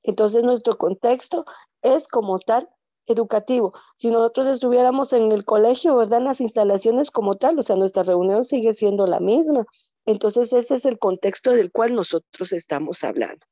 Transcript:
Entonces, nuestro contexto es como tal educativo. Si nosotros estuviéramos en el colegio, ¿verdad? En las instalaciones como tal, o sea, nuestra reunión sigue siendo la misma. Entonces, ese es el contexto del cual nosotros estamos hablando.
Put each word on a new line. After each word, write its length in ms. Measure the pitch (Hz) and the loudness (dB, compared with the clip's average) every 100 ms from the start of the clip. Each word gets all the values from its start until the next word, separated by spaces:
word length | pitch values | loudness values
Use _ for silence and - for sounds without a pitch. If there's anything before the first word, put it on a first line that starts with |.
Entonces, 400 | - 190 214 226 | -6 -2 0 2
nuestro 360 | 240 247 233 220 | 0 0 -2 -2
contexto 640 | 175 185 233 254 - 339 311 - _ _ | -4 -2 -2 -2 -4 -10 -10 -20 _ _
es 260 | - 285 311 | 0 0 0
como 300 | 247 208 185 | -4 -2 -6
tal 320 | - 226 339 _ _ _ - | -2 -2 -2 _ _ _ -4
educativo. 680 | 226 220 214 208 254 196 - _ _ | -2 0 -4 -2 -2 -2 -6 _ _
Si 140 | 233 | -2
nosotros 360 | 226 233 233 269 | 2 0 0 -2
estuviéramos 680 | 254 247 247 254 262 269 | 0 0 2 2 0 0
en 200 | 247 220 | 2 2
el 120 | 214 | 0
colegio, 520 | 202 214 220 247 339 254 | 0 2 2 2 2 2
¿verdad? 240 | 214 233 | 2 0
En 60 | 262 | 0
las 140 | 254 | -2
instalaciones 720 | 233 220 202 196 226 240 294 | -4 0 0 2 0 0 0
como 260 | - 202 196 | -2 -2 0
tal, 220 | 262 330 | 0 0
o 40 | |
sea, 140 | 240 190 | 0 0
nuestra 260 | 190 190 | 0 0
reunión 420 | 180 180 185 202 | 0 2 2 0
sigue 280 | 247 277 226 | 0 0 0
siendo 340 | 214 208 196 190 | 0 0 2 0
la 140 | - | 0
misma. 440 | 180 247 311 285 220 _ _ _ - | 2 2 2 0 -2 _ _ _ -4
Entonces, 460 | 214 214 240 233 | 0 0 0 2
ese 240 | 247 233 262 | 0 0 -2
es 80 | 269 | -2
el 120 | 220 | 0
contexto 540 | 202 185 196 190 254 | -2 0 -4 -2 0
del 180 | 247 180 | 2 2
cual 240 | - 233 | 0 0
nosotros 580 | 240 175 165 _ - 185 | -2 -2 -6 _ -14 -8
estamos 520 | 170 - 143 151 180 | -8 -6 -6 -6 -6
hablando. 420 | 120 110 104 - _ | -6 -4 -6 -8 _